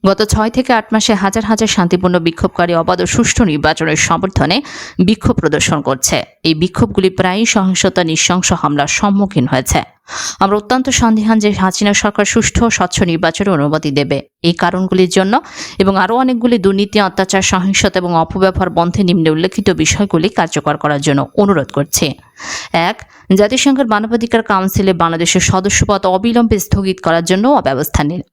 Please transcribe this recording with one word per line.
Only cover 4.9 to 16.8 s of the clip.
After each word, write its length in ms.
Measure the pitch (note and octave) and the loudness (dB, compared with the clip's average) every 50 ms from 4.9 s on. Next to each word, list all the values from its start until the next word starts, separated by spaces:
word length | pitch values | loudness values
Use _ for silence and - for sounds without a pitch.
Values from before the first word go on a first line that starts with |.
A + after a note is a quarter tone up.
| - - F#3 | -8 -4 -2
বিক্ষোভ 280 | F3 A3 - - - A#3+ | -2 -2 0 0 -2 -2
প্রদর্শন 420 | - - D#3 D3 D3+ D#3 - - D3 C#3+ | 0 0 0 0 0 -2 -2 -2 -2 -2
করছে। 340 | C3+ C3 B2+ - - - B2 - - _ _ _ D#3+ | -4 -4 -2 -2 -2 -2 -2 -4 -6 _ _ _ -2
এই 60 | D#3+ | 0
বিক্ষোভগুলি 560 | D3+ E3 F#3 - - B3 G#3+ - - F#3 F#3 F#3 - | 0 0 -4 0 -2 -2 0 0 -2 -2 -2 0 0
প্রায়ই 280 | F#3 F#3 F3+ G3+ A3+ | -2 -2 0 0 -2
সহিংসতা, 560 | A3+ - G#3+ F#3+ F#3+ F#3 - - F#3+ F3+ F#3 F3+ | 0 0 0 0 0 0 0 -2 0 0 0 -2
নৃশংস 440 | D#3+ D#3+ D#3+ - - F3+ F#3 F3+ - F#3 | 0 0 -2 0 0 0 0 0 0 -2
হামলার 380 | E3 - D3 C#3+ C#3+ C#3 C#3+ - - | 0 0 -2 0 0 -2 -2 -2 -2
সম্মুখীন 480 | - G3+ G3 G3 G3+ F#3+ - D#3+ B2 C3 | 0 0 2 0 0 0 0 -2 0 0
হয়েছে। 320 | - C3 C3 - - D#3 - - _ _ _ - - - - - - - | 0 -2 0 0 -2 -2 -2 -4 _ _ _ -16 -12 -10 -10 -10 -4 -2
আমরা 180 | F#3+ G3 G3+ | 0 0 0
অত্যন্ত 300 | G#3+ G#3 G#3 B3+ C4 C4 C4+ B3 A#3+ | -2 0 -2 -2 0 0 0 2 2
সন্দিহান 380 | A#3+ A#3 A3 A3 G#3+ A3 A3+ A3 | 4 4 2 2 2 2 2 2
যে 120 | G#3 G#3 G#3 F#3+ F#3 | 2 0 0 2 0
হাসিনা 300 | F#3+ F3+ - G#3 G3+ G3+ | -2 0 0 0 0 0
সরকার 320 | - - G#3 G3+ - G#3 | 2 0 -2 0 0 -2
সুষ্ঠু 340 | G3 - A3+ A3 - - - A#3 | 0 2 0 0 0 0 2 2
ও 60 | A3+ | 2
স্বচ্ছ 260 | A3 - G3 F3 - - G3 F3 | 2 0 -2 -2 0 0 0 0
নির্বাচনের 440 | E3 D#3+ - E3 E3 - G3+ G3 F#3 | 0 0 0 0 0 0 -2 0 0
অনুমতি 340 | D3+ C#3 D3 D#3 D#3 D3+ D3+ C#3 C#3 | 2 0 0 0 0 -2 0 0 0
দেবে। 200 | C#3+ - C#3+ C#3 - _ _ _ - E3+ | 0 0 -2 -4 -6 _ _ _ -2 -2
এই 60 | F3 - - | 0 2 0
কারণগুলির 480 | F3 E3+ F#3 F#3+ F#3 - F#3 F#3 F3+ | -2 0 -2 -2 0 2 2 2 4
জন্য 240 | F3+ F#3+ F#3+ F#3+ A3 C#4 C#4 - - - - - - - | 2 0 2 2 0 0 -2 -4 -16 -16 -16 -16 -4 -2
এবং 160 | F#3+ F#3+ G3 F#3 | 0 0 2 2
আরও 160 | F#3 F#3 A3+ B3 C4 | 0 0 0 0 0
অনেকগুলি 340 | B3+ B3+ A#3 A3+ B3 A#3 A#3 | 0 0 0 2 2 0 2
দুর্নীতি, 400 | F3 G3 G3 G3 | 2 2 2 2